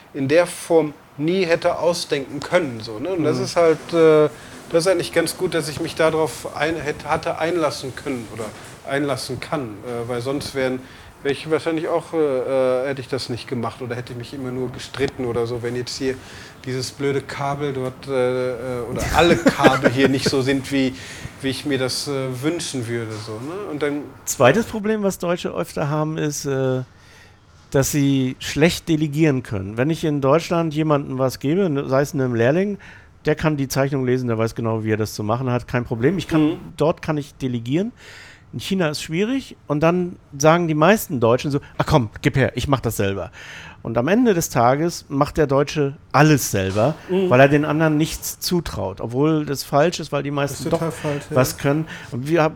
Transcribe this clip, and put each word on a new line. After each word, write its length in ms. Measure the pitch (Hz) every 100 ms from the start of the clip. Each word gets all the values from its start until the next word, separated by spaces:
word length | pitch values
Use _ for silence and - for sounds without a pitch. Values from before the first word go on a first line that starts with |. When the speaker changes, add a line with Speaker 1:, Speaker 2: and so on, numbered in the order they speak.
| -
Speaker 1:
in 140 | 147 135
der 180 | 156 175
Form 480 | - - 165 151 - - -
nie 260 | 156 190
hätte 320 | 170 170 175 -
ausdenken 600 | 165 175 - 147 131 147
können, 400 | - 180 151 117
so, 160 | 110 110
ne? 80 | 160
Und 160 | 185
das 140 | 151 143
Speaker 2:
Mhm. 60 |
Speaker 1:
ist 120 | 185 175
halt, 360 | 165 156 -
äh, 360 | 170 160 156 151 - - - -
das 140 | 165
ist 80 | 170
eigentlich 200 | 175 -
ganz 240 | 170 165 -
gut, 180 | 180
dass 140 | 165 151
ich 120 | 143
mich 140 | 165 -
darauf 580 | 160 156 156 - - -
ein-, 200 | 151 165
hätte, 320 | 139 147 147
hatte 300 | 156 175 -
einlassen 580 | 160 175 151 127 135 -
können 320 | - 127 104
oder 120 | 110 107 - - - -
einlassen 520 | 139 143 123 - 120
kann, 300 | - 160 120 101 123
äh, 220 | 120 117
weil 120 | 123
sonst 340 | 127 139 -
wären, 240 | 139 131 131 - - - -
wäre 100 | 139
ich 180 | 135 156
wahrscheinlich 380 | 156 165 160 170
auch, 240 | 165 165
äh, 60 | 165
äh, 720 | 147 131 120 135 127 127 135
hätte 120 | 139
ich 80 | 123
das 220 | 127 -
nicht 180 | 117 -
gemacht 320 | 127 113 -
oder 160 | 127 120
hätte 160 | 123
mich 200 | 120 117
immer 160 | 139 127
nur 200 | 127 127
gestritten 540 | 127 - - 135 -
oder 220 | 123 120 117
so, 160 | 123
wenn 120 | 120
jetzt 220 | 123 123 -
hier 200 | 131 127 - - - - 131
dieses 240 | 127 120
blöde 320 | - 139 139
Kabel 500 | 143 - 139 143 147
dort, 340 | 131 127 127 139
äh, 720 | 135 123 127 127 120 127 123
äh, 0 |
oder 200 | 113 123 123 151
alle 200 | 170 165
Kabel 540 | 175 - 139 135 139
hier 200 | 123 135
nicht 180 | 135 -
so 140 | 143
sind, 280 | 127 139 123
wie, 220 | 139 131 131 - - - -
wie 80 | 135
ich 160 | 131
mir 140 | 147 131
das, 300 | 127 - -
äh, 340 | 139 135 127
wünschen 440 | 147 170 160 135 113
würde, 240 | 117 113
so, 200 | 107 110
ne? 380 | 107 135 190 202
Und 120 | 147
dann 200 | 147 147 131 - -
Speaker 2:
Zweites 400 | - 127 185 220
Problem, 360 | 220 208 220
was 140 | 196 -
Deutsche 300 | 175 175 180
öfter 340 | - 175 - 147
haben, 300 | 151 156 160
ist, 260 | 156 147
äh, 380 | 143 135 131 127 127 - - - - _ _ - -
dass 200 | 143 131
sie 460 | 151 139 135 131 135
schlecht 500 | - 143 165 - -
delegieren 540 | 156 156 143 160 131
können. 340 | - 104 95 113
Wenn 140 | 139
ich 140 | 160
in 160 | 160 147
Deutschland 520 | 135 156 160 170 165
jemandem 460 | 147 156 147 143 131
was 220 | 131 -
gebe, 280 | 139 175 190
ne, 200 | 139 139
sei 120 | 131
es 120 | 147
einem 200 | 143 127
Lehrling, 440 | 117 117 165 202 196 - - - -
der 100 | -
kann 220 | 151 160 147
die 120 | 135
Zeichnung 380 | 139 139 139 127
lesen, 220 | 127 123
der 100 | 110
weiß 160 | 113
genau, 300 | - 113 113
wie 80 | 107
er 40 | 107
das 180 | 107
zu 100 | -
machen 260 | 104 120 131
hat, 160 | 123 -
kein 180 | 123
Problem. 320 | 120 117 131 190
Ich 120 | -
kann, 140 | 160 151
Speaker 1:
Mhm. 80 | 185 - -
Speaker 2:
dort 260 | 147 -
kann 160 | - 151
ich 160 | -
delegieren. 580 | - 135 123 117 151 220 - - - - - -
In 80 | -
China 280 | - 196 156
ist 140 | 147
schwierig 540 | - 160 214 269 - - -
und 140 | 147
dann 360 | 160 180 175 190 - 139
sagen 300 | 156 170 170
die 60 |
meisten 440 | 151 160 214 - 139
Deutschen 320 | 113 127 151
so, 80 | 139 - -
"Ah 80 |
komm, 260 | - 151 110 -
gib 140 | 147 135
her, 160 | 123
ich 140 | - 143
mach 120 | 131
das 160 | 120 107
selber." 360 | 98 98 85 - - - - -
Und 160 | - 117
am 100 | 131
Ende 260 | 214 240
des 140 | 170 160
Tages 560 | 131 120 139 170 - -
macht 280 | 139 147 -
der 100 | 143
Deutsche 480 | 139 143 156 139 143 -
alles 380 | 127 156 143 -
selber, 420 | 101 95 101 127 156 -
Speaker 1:
Mhm. 180 | 185 185
Speaker 2:
weil 120 | 123
er 80 | 139
den 160 | 147
anderen 320 | 151 151 160 151
nichts 400 | 160 - - -
zutraut, 600 | - 175 - - 95 95
obwohl 440 | 113 123 156 156
das 180 | 151 135
falsch 360 | - 143 165 175
ist, 100 | 156
weil 100 | 143
die 80 | 139
meisten 340 | 143 139 131
Speaker 1:
Das 20 | 147
ist 60 |
Speaker 2:
doch 60 | 165
Speaker 1:
total 140 | 165
falsch, 320 | 151 156 143 -
ja. 60 | 143
Speaker 2:
was 220 | 123 -
können. 280 | 143 151 160 - -
Und 160 | 120 139
wie 100 | 165
hab, 140 | 156